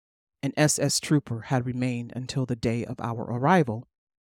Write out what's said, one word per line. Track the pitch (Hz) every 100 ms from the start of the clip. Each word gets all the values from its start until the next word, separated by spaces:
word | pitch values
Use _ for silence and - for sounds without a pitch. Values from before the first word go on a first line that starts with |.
| _ _ _ _
An | 143 -
S | 151 -
S | 143 -
trooper | - 151 - 117
had | - 131 123
remained | 123 127 120 120 -
until | 127 139 127
the | 117
day | 120 117
of | 113 117
our | 117 113
arrival. | - 120 123 185 123 110 - _ _ _